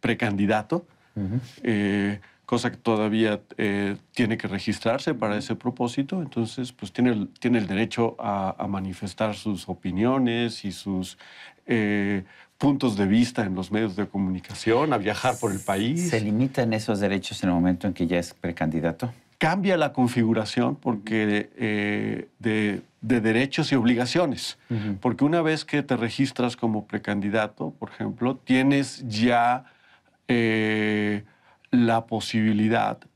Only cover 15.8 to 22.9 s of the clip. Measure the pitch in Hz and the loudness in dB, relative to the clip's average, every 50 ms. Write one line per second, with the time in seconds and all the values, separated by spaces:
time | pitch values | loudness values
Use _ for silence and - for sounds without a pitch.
15.8 | 104 117 147 170 180 175 156 113 107 104 107 107 127 135 135 - 127 117 110 107 | 0 0 0 -2 -2 0 0 0 0 0 0 0 0 0 0 -2 -2 0 0 -2
16.8 | 107 - 110 98 101 98 98 98 92 - - - - 95 87 87 87 90 90 87 | -2 -2 -2 0 0 0 0 0 -4 -6 -8 -4 -2 0 2 4 4 2 2 0
17.8 | - 104 90 - 90 82 90 87 85 - - _ - 87 85 - - 82 78 82 | -2 -4 -2 -2 -2 0 0 -2 -2 -4 -10 _ -8 -8 -4 -2 -4 -2 -2 0
18.8 | 76 85 85 - - 127 120 - _ _ _ _ - 156 170 196 190 196 185 175 | -2 -2 -4 -2 -6 -8 -8 -10 _ _ _ _ 0 0 0 0 2 2 2 2
19.8 | 156 143 - - 127 120 123 120 113 110 113 110 107 107 - - 120 123 143 - | 2 0 2 2 0 2 4 2 2 4 2 2 0 -2 0 0 0 0 0 -2
20.8 | - 135 117 104 101 110 110 110 107 107 104 104 101 - _ - 120 110 107 104 | -4 -4 -4 -4 -4 -2 0 0 2 2 2 0 0 -4 _ -6 -4 -2 0 0
21.8 | 104 104 104 104 107 107 110 104 - - _ _ - 117 107 107 107 104 101 90 | 0 0 0 -2 -2 -2 -4 -6 -8 -10 _ _ -2 0 0 2 2 0 0 -2
22.8 | - _ | -6 _